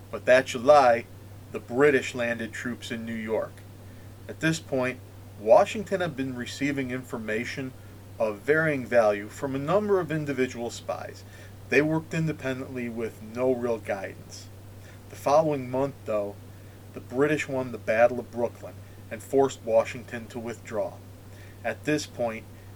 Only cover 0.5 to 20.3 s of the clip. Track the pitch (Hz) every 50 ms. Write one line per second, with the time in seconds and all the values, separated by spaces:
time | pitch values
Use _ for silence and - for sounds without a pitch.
0.5 | - 123 117 143 151 143 131 123 117 117 117 - - - - - - - - -
1.5 | - 107 - - 120 127 147 147 135 127 - - - 131 117 117 117 113 117 104
2.5 | - - - 123 117 - - - 123 113 113 117 113 113 110 107 110 98 - -
3.5 | - - - - - - - - - - - - - - - - 107 - 160 160
4.5 | 160 - - - 139 131 127 127 123 - - - - - - - - - 104 107
5.5 | 120 170 202 - - 220 185 - 196 180 180 170 - 131 135 135 127 120 117 104
6.5 | - - 139 147 139 139 131 123 127 127 127 - 123 113 110 107 107 113 123 -
7.5 | - 143 131 131 - - - - - - - - - - 113 107 104 101 101 131
8.5 | 156 160 160 156 147 131 120 104 120 117 110 104 104 101 104 104 - - 143 135
9.5 | 131 139 143 156 180 208 214 202 202 185 165 143 160 156 151 143 135 123 127 -
10.5 | - 117 120 113 - - - - - - - - - - - - - - - -
11.5 | - - - - 123 139 151 156 160 160 160 - - 165 160 156 104 104 - 135
12.5 | 131 127 135 135 131 123 120 120 113 117 113 104 104 101 107 107 113 123 127 131
13.5 | 127 117 120 120 113 107 98 - 104 98 95 95 - - - - - - - -
14.5 | - - - - - - - - - - - - - - - 139 143 156 165 156
15.5 | 147 135 127 123 131 131 139 139 127 - - 117 107 104 101 101 101 - - -
16.5 | - - - - - - - - - - - - 123 131 147 147 151 143 - 143
17.5 | 135 131 127 123 117 104 101 113 110 113 120 123 123 120 107 - 117 120 117 107
18.5 | - - 101 92 - - - - - - - - 113 107 - - 139 135 135 127
19.5 | - - 104 117 110 113 110 - - 123 104 - 123 117 110 -